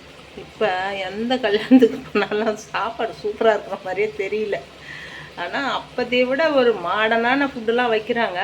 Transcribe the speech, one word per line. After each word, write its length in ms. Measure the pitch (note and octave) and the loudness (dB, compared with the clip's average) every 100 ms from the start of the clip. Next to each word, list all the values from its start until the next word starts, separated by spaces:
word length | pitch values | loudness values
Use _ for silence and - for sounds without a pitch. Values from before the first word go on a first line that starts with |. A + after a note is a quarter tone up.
| - - - - | -20 -20 -20 -18
இப்ப 300 | E3 - G#3 F#3 G3 G3 | -12 -2 0 0 -2 -4
எந்த 360 | F#3 G3+ A#3 C4 | -6 -4 -2 0
கல்யாணத்துக்கு 600 | A3 G#3 - B3+ A3+ - | 2 0 6 6 6 2
போனாலும் 580 | - G#3 G3+ G#3 A3+ G#3+ | -4 -2 0 0 -2 -4
சாப்பாடு 520 | - F3+ G3+ - A3 | -4 -4 -4 -4 -6
சூப்பரா 380 | - G#3 G#3+ A3+ | -6 -6 2 2
இருக்கிற 260 | G3+ F#3 F#3+ | 2 0 -8
மாதிரியே 260 | F#3 F#3 A3 G#3+ | -6 -2 -2 -2
தெரியல. 400 | G3 G#3+ G3+ F#3+ - - - - - - - - | -4 -2 -2 -4 -8 -18 -16 -14 -14 -14 -14 -8
ஆனா, 220 | F3+ A3+ C4+ | -6 -4 -2
அப்பத்தை 540 | F#3+ - - A#3 B3 B3+ | -4 -4 -6 0 2 4
விட 240 | C4+ D#4+ | 4 4
ஒரு 200 | C#4 A#3+ G#3 | 4 4 2
மாடர்னான 640 | E3+ G3+ A3 A3+ A#3 C4+ C#4 | -2 2 2 2 2 2 0
ஃபுட்டுலாம் 460 | C4 A3 A#3 B3 | -2 0 2 2
வைக்கிறாங்க. 460 | A3 A3 A#3 G#3+ F3+ | 0 0 0 0 -2